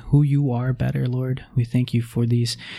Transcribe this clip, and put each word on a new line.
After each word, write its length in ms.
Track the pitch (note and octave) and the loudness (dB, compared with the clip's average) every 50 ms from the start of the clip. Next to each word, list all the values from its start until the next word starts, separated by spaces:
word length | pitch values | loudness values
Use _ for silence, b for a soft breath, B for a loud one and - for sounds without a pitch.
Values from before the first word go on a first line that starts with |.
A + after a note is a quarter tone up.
| - | 0
who 160 | - C#3 D3 D3 | 2 4 4 4
you 280 | C#3+ C#3 C#3+ C#3+ C3+ | 4 2 2 0 0
are 220 | A#2+ A#2+ B2 C3 B2+ | 0 -2 -2 -2 -2
better, 340 | A#2+ C3 B2+ C3+ C3+ C3 | -2 -2 -2 -2 -2 -2
Lord. 380 | B2 B2 B2+ C3 B2+ B2+ C3 - - - | -2 -2 -2 -2 -2 -4 -6 -6 -4 -2
We 80 | B2+ A#2 | -2 -2
thank 300 | A#2 - B2 B2 - - | 0 0 0 0 2 0
you 80 | A#2 | -2
for 240 | A#2 - - A#2+ A#2+ | -2 0 -2 0 2
these 320 | A#2 A#2+ A#2+ A#2+ A#2 - B B B B | 2 2 2 0 -2 -4 B B B B